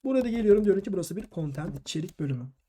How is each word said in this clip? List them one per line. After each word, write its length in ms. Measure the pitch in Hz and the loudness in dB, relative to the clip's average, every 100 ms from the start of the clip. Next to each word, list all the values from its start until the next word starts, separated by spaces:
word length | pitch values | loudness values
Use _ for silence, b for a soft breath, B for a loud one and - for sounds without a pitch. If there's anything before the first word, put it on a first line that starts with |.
Burada 260 | 262 262 240 | 0 0 0
geliyorum 360 | 233 214 208 | 0 6 6
diyorum 180 | 208 190 | 6 2
ki 100 | 196 | 0
burası 220 | 190 170 | -4 -4
bir 100 | 180 - | -8 -8
content 480 | 170 151 139 151 139 | -8 -6 -6 -8 -10
içerik 400 | - 160 156 - | -8 -8 -8 -6
bölümü. 300 | 147 127 127 _ | -4 -4 -6 _